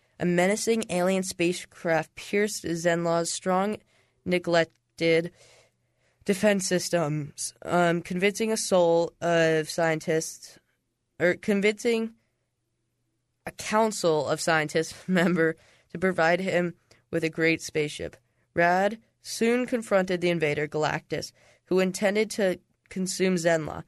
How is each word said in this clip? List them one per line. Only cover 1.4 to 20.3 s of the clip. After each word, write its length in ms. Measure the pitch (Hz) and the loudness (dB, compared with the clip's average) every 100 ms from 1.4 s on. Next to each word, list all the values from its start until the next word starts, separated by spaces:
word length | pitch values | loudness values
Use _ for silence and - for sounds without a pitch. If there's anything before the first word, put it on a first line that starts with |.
| 170 180 - - 170 160 160 | -2 -2 -8 -8 -2 0 -2
pierced 500 | - - 202 208 - | -10 -4 -2 -2 -4
Zenla's 640 | 170 165 170 170 170 170 170 | -6 -2 0 0 2 0 0
strong, 480 | - 190 185 202 214 _ _ _ _ | -4 -2 0 0 -4 _ _ _ _
neglected 1080 | 180 180 175 170 165 _ _ - 165 165 170 - - _ _ _ _ _ _ _ | -2 -2 2 2 2 _ _ -2 2 2 0 -8 -20 _ _ _ _ _ _ _
defense 420 | - 196 214 202 - | -4 2 2 2 0
systems, 880 | 180 - 175 147 151 147 - - - | -2 0 0 0 -2 -6 -10 -12 -12
um, 380 | - 175 170 170 | -2 2 2 0
convincing 500 | - 180 202 202 220 | -2 -2 0 0 -2
a 40 | 220 | -2
soul 560 | - 185 170 170 170 - | 2 4 4 4 0 -2
of 500 | 170 170 160 160 156 | 0 2 4 2 0
scientists, 880 | - 165 156 175 160 - - - - _ _ _ _ _ - | -2 0 0 0 -2 -2 -10 -20 -20 _ _ _ _ _ -2
or 140 | 170 | -2
convincing 800 | 175 - 202 202 208 240 226 226 - _ _ _ _ _ _ _ _ _ _ _ _ - | 0 -2 0 0 0 0 -2 -2 -10 _ _ _ _ _ _ _ _ _ _ _ _ -16
a 40 | |
council 760 | - - 214 220 208 175 156 123 | -12 -2 0 0 0 0 2 0
of 120 | 156 | -2
scientists 540 | - 160 151 160 165 - | 0 0 0 -2 -4 -6
<laughs> 60 | - | -2
member 480 | 185 175 170 160 165 _ _ _ | 2 2 2 0 -2 _ _ _
to 80 | 170 | -4
provide 420 | 185 180 160 175 | -2 2 2 2
him 340 | 190 170 175 - _ _ _ | 0 0 -2 -6 _ _ _
with 140 | 165 | -4
a 60 | 160 | -2
great 320 | 160 165 160 | 0 0 0
spaceship. 540 | - 156 147 - 82 - _ _ _ - | -2 -4 -4 -6 -12 -12 _ _ _ 0
Rad 400 | 170 180 202 226 _ _ | 2 4 2 -2 _ _
soon 440 | - - 226 247 240 | -12 -2 0 2 0
confronted 540 | 240 220 196 185 180 | -4 0 0 2 0
the 100 | 175 | 0